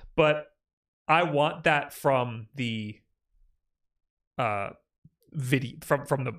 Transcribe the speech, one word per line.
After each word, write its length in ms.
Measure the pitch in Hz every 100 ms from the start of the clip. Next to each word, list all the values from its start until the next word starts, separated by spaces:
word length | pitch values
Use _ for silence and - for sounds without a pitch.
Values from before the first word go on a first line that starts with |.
| - -
But 300 | 151 151 - _ _ _ _ _ -
I 160 | 160
want 420 | 175 147 151 175
that 280 | 165 147 -
from 540 | - 147 131 120 113 110 139
the, 440 | 120 110 107 - _ _ _ _ _ _ _ _ _ _ _ _ _ -
uh, 340 | 120 101 98 - _ _ - _ _
video, 460 | 160 127 135 123 -
from, 240 | - 143
from 200 | 139 139
the, 80 | 127